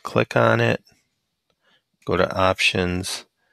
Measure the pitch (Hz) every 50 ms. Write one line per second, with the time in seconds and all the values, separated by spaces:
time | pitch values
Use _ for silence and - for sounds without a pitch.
0 | - - - 117 113 - - 123 117 117 113 117 117 117 - - _ _ _ _
1 | _ _ _ _ _ _ _ _ _ _ _ _ _ _ _ _ _ _ _ _
2 | - - 90 90 92 - - 95 92 95 95 - - - - 95 90 90 90 90
3 | 92 - - - - _ _ _ _ _